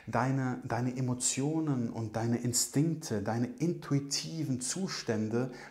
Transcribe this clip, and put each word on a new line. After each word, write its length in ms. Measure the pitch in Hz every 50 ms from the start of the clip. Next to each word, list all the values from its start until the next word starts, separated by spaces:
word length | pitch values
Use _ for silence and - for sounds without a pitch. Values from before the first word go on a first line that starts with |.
| - -
deine, 520 | 110 117 120 131 135 135 131 131 127 123 -
deine 320 | 123 120 113 123 127 123
Emotionen 920 | 131 127 123 123 123 - - - 127 135 147 160 160 160 151 139 123 117 117
und 260 | - 113 113 107 -
deine 220 | 113 113 117 117 120
Instinkte, 840 | - 120 117 - - - - 135 147 - - 151 - - 117 104
deine 260 | 101 110 110 120 120 120
intuitiven 1120 | - - 156 170 175 170 - - 143 139 139 - - - - 160 160 165 156 131 131 120
Zustände 920 | - - - 175 190 185 - - - - 113 107 110 107 107 117 127 139 - - - -